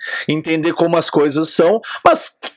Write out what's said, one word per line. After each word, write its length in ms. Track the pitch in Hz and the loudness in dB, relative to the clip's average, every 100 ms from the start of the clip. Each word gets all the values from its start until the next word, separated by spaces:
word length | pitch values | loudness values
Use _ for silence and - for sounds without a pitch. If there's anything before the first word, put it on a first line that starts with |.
| - - - | -10 -8 -4
entender 460 | 151 156 160 165 | -4 -2 -2 -2
como 240 | 165 170 170 | 0 0 0
as 120 | - | 0
coisas 420 | 156 147 143 160 | 2 2 0 -2
são, 300 | - 170 220 - - | 2 2 2 -4 2
mas 280 | 349 330 - - - | 4 4 0 -10 -16